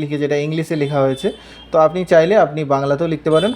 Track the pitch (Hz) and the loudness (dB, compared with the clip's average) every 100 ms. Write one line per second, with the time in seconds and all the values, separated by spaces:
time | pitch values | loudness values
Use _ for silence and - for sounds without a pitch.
0 | 147 147 143 147 151 160 160 160 139 143 | -6 -4 -2 -2 -2 -4 -4 -4 -2 0
1 | 135 131 196 - - - - 165 156 175 | 0 -2 -6 -8 -16 -20 -4 2 2 2
2 | 175 165 165 214 160 151 143 139 139 143 | 2 4 4 4 2 0 -2 -2 0 -2
3 | 165 151 160 156 202 | -2 -4 0 0 0